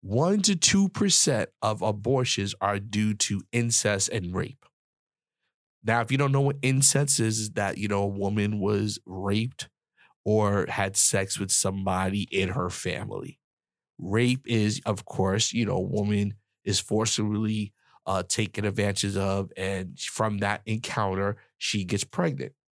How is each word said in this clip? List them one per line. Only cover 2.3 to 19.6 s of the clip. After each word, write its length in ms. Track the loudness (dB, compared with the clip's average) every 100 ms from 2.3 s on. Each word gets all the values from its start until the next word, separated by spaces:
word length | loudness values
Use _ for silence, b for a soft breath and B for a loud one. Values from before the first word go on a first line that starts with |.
| 0 -2 -2
are 180 | -2 -2
due 360 | -2 0 0
to 280 | 0 -2 -2 -2
incest 560 | -2 2 2 2 0 0
and 260 | -2 -4
rape. 300 | -4 -4 -8 _ _ _ _ _ _ _ _ _ _ _ _
Now, 180 | 0 0
if 100 | 2
you 80 | 2
don't 140 | 4
know 80 | 4
what 160 | 2 0
incest 580 | 0 4 4 4 2 2
is, 180 | 2 0
is 120 | -4
that, 240 | -2 -2 -2
you 100 | 0
know, 140 | 0
a 40 | 0
woman 520 | 0 0 0 0 0
was 400 | 0 2 0 -4
raped 640 | -10 -6 -2 0 -2 -6 -16 _ _ b b b
or 420 | 2 4 4 2 0
had 280 | -2 -2 2
sex 420 | 2 2 -2 -4
with 120 | -2
somebody 720 | 0 0 -2 -2 0 0 -2 -2
in 200 | -2 0
her 200 | -2 -4
family. 680 | -4 -6 -6 -8 -10 -12 -16 _ _ _ _ _ _
Rape 480 | -2 2 2 0 0
is, 340 | 2 2 0 -2
of 180 | -4
course, 480 | -4 -2 0 2 0
you 140 | 0 0
know, 100 | 0
a 40 |
woman 540 | -2 0 0 0 0 -4 _ _
is 160 | -4 -2
forcibly, 920 | 0 0 0 0 0 0 0 -2 -4 b b b -4
uh, 160 | -2 -2
taken 380 | -2 -2 -2 -4
advantage 500 | 0 0 0 -2 0
of, 340 | 0 -2 -4
and 420 | -6